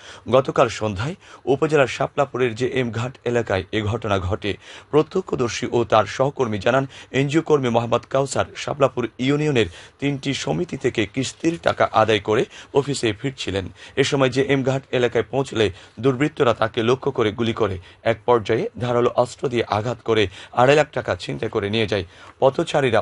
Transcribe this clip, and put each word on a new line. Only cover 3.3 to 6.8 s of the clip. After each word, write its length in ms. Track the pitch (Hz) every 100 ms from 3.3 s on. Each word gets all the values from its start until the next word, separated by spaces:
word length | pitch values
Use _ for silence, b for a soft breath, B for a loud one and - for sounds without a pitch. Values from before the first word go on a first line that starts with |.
| 120 113 98 90
এ 80 | 107
ঘটনা 360 | 104 117 110 98
ঘটে। 320 | 87 104 104 90 B B B
প্রত্যক্ষদর্শী 720 | 151 - 190 - - 120 - 120
ও 120 | 120
তার 220 | 113 110 101
সহকর্মী 520 | - 135 - 120 104
জানান, 260 | 117 131